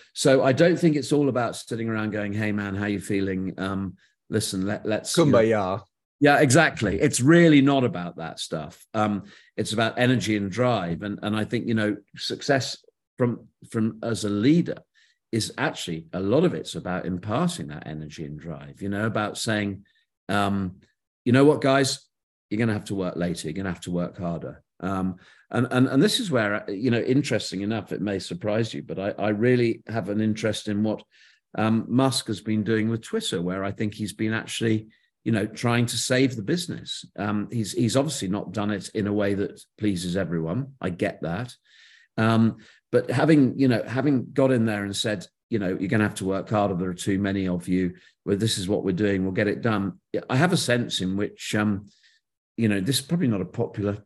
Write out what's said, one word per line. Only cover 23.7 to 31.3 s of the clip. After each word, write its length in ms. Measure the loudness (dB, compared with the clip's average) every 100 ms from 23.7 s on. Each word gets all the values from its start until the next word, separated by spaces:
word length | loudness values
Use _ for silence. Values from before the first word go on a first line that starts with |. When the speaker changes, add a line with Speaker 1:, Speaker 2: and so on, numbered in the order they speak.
| -6
Speaker 1:
to 80 | -6
work 260 | -4 -4 -6
harder." 460 | -6 -6 -8 -14 _ _
Um, 360 | -6 -2 -2 -4 -12 -20 -6
and, 160 | -2 0
and, 160 | 2 2
and 160 | 4
this 160 | 2 2
is 120 | 0
where, 340 | 0 0 -2 -4
you 220 | -4 0
know, 100 | 0
interesting 600 | 2 0 2 -2 -4 -6
enough, 320 | -4 -4 -4
it 80 | -6
may 180 | -4 -4
surprise 540 | -6 -8 -4 -2 -2
you, 100 | -6
but 160 | -10 -6
I, 120 | -6
I 180 | -2 -2
really 540 | 0 2 4 2 -2 -6
have 220 | -6 -2
an 120 | 0
interest 460 | 0 0 -2 -2 -4
in 160 | -2
what, 220 | 0 -2 -8 _ -20